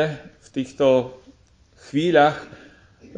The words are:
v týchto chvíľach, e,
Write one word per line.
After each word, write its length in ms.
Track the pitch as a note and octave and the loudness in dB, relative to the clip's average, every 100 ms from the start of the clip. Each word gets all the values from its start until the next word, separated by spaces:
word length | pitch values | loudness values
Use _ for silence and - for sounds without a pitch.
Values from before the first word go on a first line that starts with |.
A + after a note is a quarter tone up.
| D#3 C#3+ | 2 -6
v 300 | - _ _ | -18 _ _
týchto 640 | C3+ B2+ - C3+ B2+ A#2+ - - _ _ _ _ _ - | -10 -10 -2 2 2 -2 -14 -20 _ _ _ _ _ -8
chvíľach, 540 | C#3 F3 D#3 D3+ - | -4 0 2 2 0
e, 40 | - - - _ _ _ - | -16 -20 -20 _ _ _ -18